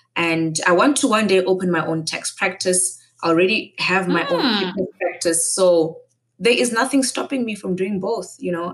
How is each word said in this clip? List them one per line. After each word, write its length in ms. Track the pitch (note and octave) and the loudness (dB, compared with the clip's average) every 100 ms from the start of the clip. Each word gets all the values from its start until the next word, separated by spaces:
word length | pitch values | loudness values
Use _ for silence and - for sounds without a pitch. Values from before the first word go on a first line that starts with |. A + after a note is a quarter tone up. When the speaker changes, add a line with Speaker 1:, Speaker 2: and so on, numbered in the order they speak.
| _ - | _ -4
Speaker 1:
and 420 | E3+ E3 D#3+ D#3 F#3 | -2 0 0 0 2
I 60 | |
want 240 | F3 C4 C#4+ | 4 4 4
to 100 | B3+ | 2
one 180 | G#3+ G#3 | 2 4
day 160 | F#3+ | 2
open 260 | F#3 F#3 F3+ | 2 0 0
my 160 | E3 D#3+ | 0 0
own 180 | D#3+ D#3+ | -2 -4
tax 260 | E3+ - | -6 -8
practice. 680 | - F#3 - F#3 F3+ - - _ - | -4 -4 -2 -2 0 -2 -6 _ -6
I 60 | E3+ | 0
already 460 | E3 F#3+ F3+ - - | 2 2 0 -6 -6
have 300 | - F#3+ F3 | -2 0 0
my 180 | F3 - | 0 0
own 120 | F3 | 0
Speaker 2:
Mm. 160 | C4+ G#3 | 0 0
Speaker 1:
fitness 280 | F#3 F#3+ F#3 - | -2 -4 -6 -6
practice. 540 | - - F3 E3 - | -6 -2 -2 0 -2
So 440 | - F#3 E3+ D#3+ - _ _ _ - | 2 4 4 2 -4 _ _ _ -2
there 160 | G#3 B3 | 0 2
is 160 | B3 | 0
nothing 300 | A#3 C4+ C#4 | 0 0 2
stopping 420 | B3+ - - C4+ | 0 -4 -4 -4
me 100 | A3 G#3 | -4 -6
from 180 | G3 F3+ | -4 -4
doing 220 | G3+ G3 | -2 -2
both, 360 | G3 A3+ - - | -2 -4 -6 -8
you 140 | F#3 | -6
know. 200 | E3+ F3 | -4 -6